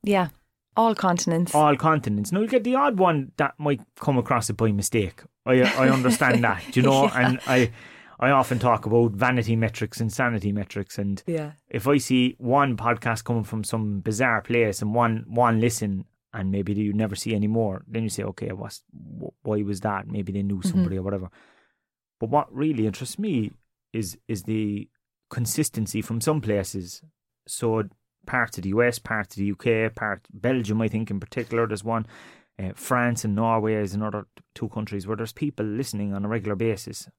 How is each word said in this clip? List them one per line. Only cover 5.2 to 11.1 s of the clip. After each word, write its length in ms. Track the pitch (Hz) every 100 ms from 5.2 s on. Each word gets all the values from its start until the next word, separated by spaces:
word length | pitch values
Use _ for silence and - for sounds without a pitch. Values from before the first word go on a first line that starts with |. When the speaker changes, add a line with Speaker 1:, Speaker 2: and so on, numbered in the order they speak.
| - _ -
Speaker 2:
I, 160 | 127
I 260 | 127 131 131
understand 540 | 131 127 117 135 117
Speaker 1:
<laughs> 0 |
Speaker 2:
that, 320 | 117 95 - 123
you 80 |
know, 220 | 135 135 139
Speaker 1:
Yeah. 140 | 127 123
Speaker 2:
and 100 | 127 -
I, 240 | 127 117 - - - - -
I 100 | 127
often 300 | 139 127 120
talk 260 | 123 110 110
about 260 | 117 117
vanity 420 | 101 127 127 113 113
metrics 440 | 113 113 107 -
and 140 | 113
sanity 380 | 101 123 113 101
metrics, 480 | 101 98 104 98 -
and 240 | 101